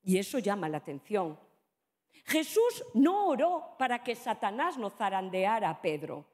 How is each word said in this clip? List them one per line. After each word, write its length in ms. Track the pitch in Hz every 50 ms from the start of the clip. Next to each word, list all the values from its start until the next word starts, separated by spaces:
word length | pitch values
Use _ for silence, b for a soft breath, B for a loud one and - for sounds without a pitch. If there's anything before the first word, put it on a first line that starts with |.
| _
Y 140 | 190 185
eso 220 | 185 196 - - 262
llama 300 | 214 208 202 202 170 156
la 80 | 151
atención. 600 | 147 - - 143 139 _ - 208 202 180 160 151 151 - _ _ _ _ _ _ _ _ _ _ _ _ b b b b
Jesús 580 | - - 320 311 - - 427 453 494 - - - - -
no 340 | - 277 330 381 415 403
oró 480 | 370 - - 294 349 359 320 - - -
para 260 | - 262 254 240 240 240
que 120 | 254 -
Satanás 640 | - - 247 214 214 - 202 202 240 302 359 320
no 120 | 262 220 196
zarandeara 800 | - - 214 196 190 190 190 190 180 190 190 202 226 226 208 165
a 120 | 160 -
Pedro. 440 | - 170 151 147 151 151 127 147 147 _